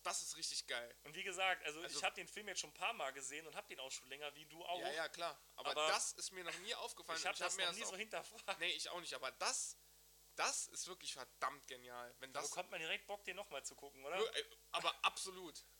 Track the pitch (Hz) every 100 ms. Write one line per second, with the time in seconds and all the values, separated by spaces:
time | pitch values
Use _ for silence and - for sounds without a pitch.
0 | 180 196 - 165 160 143 - 123 120 120
1 | 143 160 190 180 190 180 156 151 170 147
2 | 185 202 170 - 208 180 156 - 185 226
3 | 139 135 127 147 160 156 - 143 131 -
4 | 127 135 147 143 156 160 165 180 156 151
5 | 156 170 170 143 - - 175 151 156 208
6 | - - - 185 170 165 196 - 233 -
7 | 170 160 165 208 180 190 180 185 240 185
8 | 220 175 156 220 - 185 170 156 151 175
9 | 160 131 127 - 196 262 - - - -
10 | - - - - 202 - - - - 180
11 | 143 143 123 - 135 143 - 127 123 123
12 | 123 120 131 131 143 170 185 190 160 202
13 | - 202 - 180 202 139 - 139 143 139
14 | 135 180 220 - 147 - - 170 170 -
15 | 185 - 190 185 175 143 -